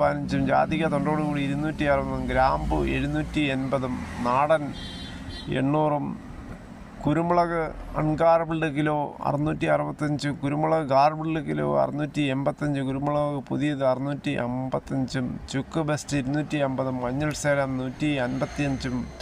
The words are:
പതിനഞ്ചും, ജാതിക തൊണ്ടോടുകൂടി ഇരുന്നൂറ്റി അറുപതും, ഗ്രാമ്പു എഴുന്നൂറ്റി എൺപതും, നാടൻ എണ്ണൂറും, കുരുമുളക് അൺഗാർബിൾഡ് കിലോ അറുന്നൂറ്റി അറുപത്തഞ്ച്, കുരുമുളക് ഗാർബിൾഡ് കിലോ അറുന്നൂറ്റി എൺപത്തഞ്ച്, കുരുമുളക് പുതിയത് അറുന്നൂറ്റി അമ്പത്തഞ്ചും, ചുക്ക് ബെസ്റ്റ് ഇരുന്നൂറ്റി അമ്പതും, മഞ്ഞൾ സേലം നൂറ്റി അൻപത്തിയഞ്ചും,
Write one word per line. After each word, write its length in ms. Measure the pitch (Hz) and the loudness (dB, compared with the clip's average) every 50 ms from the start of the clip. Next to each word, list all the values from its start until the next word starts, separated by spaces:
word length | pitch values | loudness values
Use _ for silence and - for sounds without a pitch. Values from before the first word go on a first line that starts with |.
| 147 | 2
പതിനഞ്ചും, 400 | 143 147 147 143 - 139 135 135 135 | 2 2 0 -2 -2 0 0 2 2
ജാതിക 400 | 139 139 139 139 156 156 160 151 147 | 4 4 4 2 2 0 2 2 2
തൊണ്ടോടുകൂടി 480 | 139 139 151 156 151 151 151 147 143 139 139 | 0 2 2 0 0 0 0 0 0 0 -2
ഇരുന്നൂറ്റി 380 | 143 143 151 156 151 - 151 143 139 | -2 -2 -2 -2 -2 0 2 2 4
അറുപതും, 340 | 139 135 135 135 131 127 123 127 | 2 2 0 -2 -2 -2 0 2
ഗ്രാമ്പു 480 | 127 127 135 143 151 151 143 156 151 139 135 135 | 4 4 4 4 2 0 0 0 0 0 0 0
എഴുന്നൂറ്റി 480 | 135 135 143 147 151 151 156 - 156 147 139 135 | 0 0 0 0 -2 -2 -2 0 0 2 2 0
എൺപതും, 420 | 131 131 135 139 135 127 127 127 123 120 - - - 123 120 | 0 0 0 -2 -2 -2 -2 -4 -6 -6 -8 -6 -4 0 2
നാടൻ 360 | 123 135 147 151 160 151 147 135 - - - - - - - - - - - - - - - - - 131 | 2 4 4 4 4 2 2 -2 -6 -8 -10 -10 -10 -10 -12 -12 -12 -12 -12 -10 -10 -10 -6 -4 -2 0
എണ്ണൂറും, 460 | 131 139 147 156 156 151 147 143 139 135 - - - - - - - - - - - - - - - - - - - | 2 2 2 2 2 2 0 0 -2 -4 -8 -8 -10 -12 -14 -14 -14 -14 -14 -14 -16 -16 -16 -16 -18 -16 -12 -4 -2
കുരുമുളക് 560 | 147 151 160 170 175 175 175 175 170 170 165 160 - - - - - - 147 | 0 2 2 2 2 2 2 2 2 0 -2 -2 -4 -6 -8 -10 -6 -2 0
അൺഗാർബിൾഡ് 680 | 151 156 151 156 165 165 165 165 165 160 165 160 160 156 135 | 0 0 2 4 6 6 6 6 4 2 0 0 0 0 0
കിലോ 200 | 147 151 151 151 147 143 - - - - 139 | 0 0 2 0 0 -2 -4 -6 -4 -2 -2
അറുന്നൂറ്റി 380 | 139 143 147 156 156 147 170 156 147 | 0 0 0 0 0 0 2 2 2
അറുപത്തഞ്ച്, 540 | 147 147 147 139 - 151 147 147 - - 147 131 - | 2 2 -2 -4 -4 -2 -2 -2 -2 -2 -4 0 0
കുരുമുളക് 440 | 139 143 147 151 156 160 160 160 151 127 131 | 2 2 2 2 2 4 4 2 4 4 6
ഗാർബിൾഡ് 480 | 135 143 156 156 156 156 160 160 160 139 | 6 6 6 4 0 -2 -2 -2 -2 -2
കിലോ 180 | 151 151 151 147 147 143 139 135 | -2 -2 0 0 2 4 4 4
അറുന്നൂറ്റി 400 | 131 131 143 151 139 - 151 147 135 131 | 2 0 -2 -4 -2 0 0 2 2 2
എൺപത്തഞ്ച്, 460 | 135 139 147 147 - 147 147 143 139 135 131 | 2 0 0 -2 0 0 0 0 0 0 -2
കുരുമുളക് 500 | 135 135 143 147 147 147 147 147 147 143 139 - | -2 0 0 0 2 2 2 0 -2 -4 -4 -4
പുതിയത് 340 | 135 131 139 151 147 135 135 127 | -2 0 0 0 0 2 2 2
അറുന്നൂറ്റി 420 | 127 127 135 143 143 139 - - 139 - 120 | 2 2 0 -2 -4 -4 -2 -2 -2 0 -2
അമ്പത്തഞ്ചും, 840 | 120 123 127 131 131 143 143 - - 139 135 131 120 - 135 123 123 - - - - - | -2 -2 -2 -2 -2 -2 -4 -4 -2 -2 -2 -2 0 -2 -2 -2 -2 -4 -6 -8 -4 -4
ചുക്ക് 300 | 180 175 - - 165 156 147 | -4 -4 -2 -2 -2 0 0
ബെസ്റ്റ് 300 | 151 139 - - 143 143 | -2 -2 -2 -2 -2 -2
ഇരുന്നൂറ്റി 380 | 123 131 143 151 147 139 147 151 139 | 0 0 -2 -2 -2 -2 0 0 0
അമ്പതും, 300 | 135 131 123 131 131 127 127 123 | 0 0 0 0 -2 -2 -2 -2
മഞ്ഞൾ 260 | 123 127 143 151 151 139 - - | -2 -2 0 0 -2 -2 0 0
സേലം 280 | 147 143 143 139 135 131 127 | 2 2 2 2 0 -2 -2
നൂറ്റി 320 | 131 131 123 - 151 151 147 135 123 | -4 -4 -4 -2 -2 0 0 0 0
അൻപത്തിയഞ്ചും, 720 | 123 131 131 131 123 - - 147 139 135 117 - 131 123 123 - - - - | 0 -2 -2 -4 -4 -2 -2 -2 -2 -2 -2 -4 -4 -4 -4 -6 -8 -10 -14